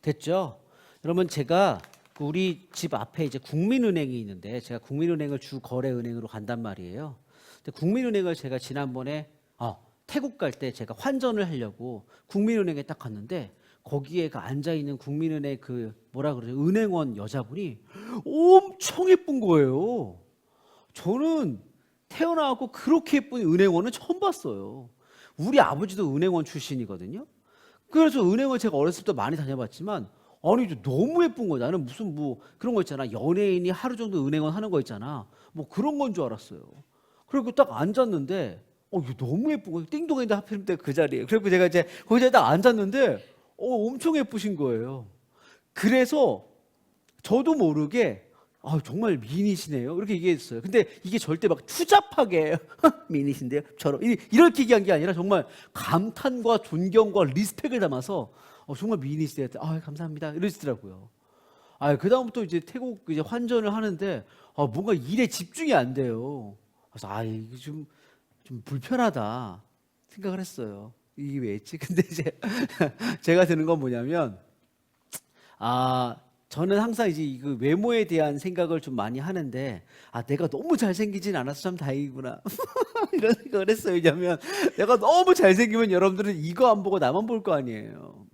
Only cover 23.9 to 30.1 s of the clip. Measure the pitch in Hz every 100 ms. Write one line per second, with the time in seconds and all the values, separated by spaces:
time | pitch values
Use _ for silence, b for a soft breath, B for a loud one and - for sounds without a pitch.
23.9 | 233 - 349 403 - 147 101 98 123 123
24.9 | _ b b b - 170 277 - 143 196
25.9 | 190 175 139 180 175 156 151 - 131 110
26.9 | 95 92 175 285 _ b b b b _
27.9 | 311 320 262 185 214 269 254 226 151 151
28.9 | 175 - 139 104 156 139 135 113 - 185
29.9 | 196 101